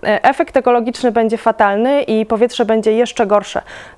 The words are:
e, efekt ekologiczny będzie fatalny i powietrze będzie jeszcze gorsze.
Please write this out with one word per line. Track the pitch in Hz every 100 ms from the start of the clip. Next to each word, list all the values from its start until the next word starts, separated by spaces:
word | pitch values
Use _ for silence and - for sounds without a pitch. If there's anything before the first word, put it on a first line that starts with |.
e, | - 208
efekt | 262 277 330 269
ekologiczny | 247 240 226 240 247
będzie | 226 226 220
fatalny | 233 220 208 202 240 285
i | - 220 220
powietrze | 220 233 - 220
będzie | 220 220
jeszcze | 220 240 - 208
gorsze. | 208 202 - - - -